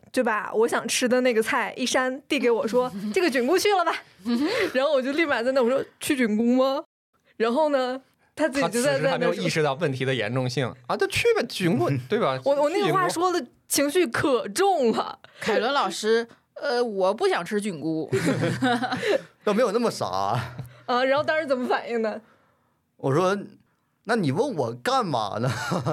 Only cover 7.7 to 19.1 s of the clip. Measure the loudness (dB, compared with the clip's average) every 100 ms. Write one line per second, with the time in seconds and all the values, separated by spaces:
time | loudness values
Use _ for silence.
7.7 | 2 0 -4 -12 _ _ -4 -2 0 -2
8.7 | 0 0 2 0 0 0 0 -2 0 0
9.7 | 0 -2 -2 -2 0 0 -2 -2 -2 -4
10.7 | -6 -6 -2 -2 0 2 2 0 -2 0
11.7 | 2 0 -2 -2 0 0 0 0 2 2
12.7 | 2 2 2 2 0 0 0 -4 _ -4
13.7 | 0 2 2 0 0 0 0 -2 0 2
14.7 | 2 2 0 -4 -8 -18 -8 -2 0 2
15.7 | 0 0 -2 0 0 0 -12 _ -8 -2
16.7 | 0 0 0 0 2 0 0 -2 -4 -4
17.7 | -6 -4 -4 -2 -2 0 0 -2 0 0
18.7 | 0 -2 -2 0